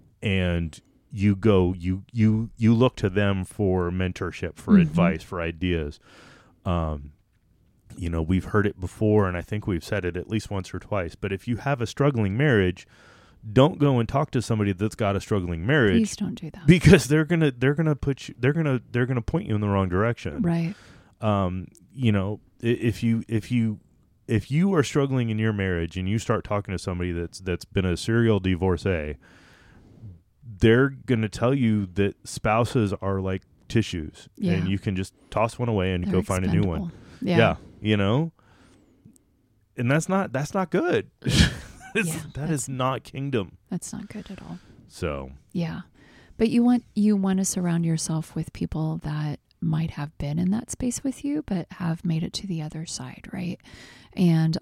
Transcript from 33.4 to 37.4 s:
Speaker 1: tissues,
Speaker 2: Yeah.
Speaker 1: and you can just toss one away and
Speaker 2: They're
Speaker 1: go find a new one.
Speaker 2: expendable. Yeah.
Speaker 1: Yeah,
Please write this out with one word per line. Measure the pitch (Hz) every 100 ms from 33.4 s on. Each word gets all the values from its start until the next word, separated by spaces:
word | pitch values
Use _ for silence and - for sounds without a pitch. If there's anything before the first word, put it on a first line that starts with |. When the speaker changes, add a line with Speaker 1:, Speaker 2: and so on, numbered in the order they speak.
| - _ -
Speaker 1:
tissues, | 117 110 87 76 - - -
Speaker 2:
Yeah. | 196
Speaker 1:
and | - 95
you | 98
can | -
just | 92 95 - -
toss | - 113 -
one | 123
away | 107 92
and | 90
Speaker 2:
They're | 87
Speaker 1:
go | 92
find | - 92
a | 95
new | 85
one. | 95 82
Speaker 2:
expendable. | 175 - - -
Yeah. | -
Speaker 1:
Yeah, | 107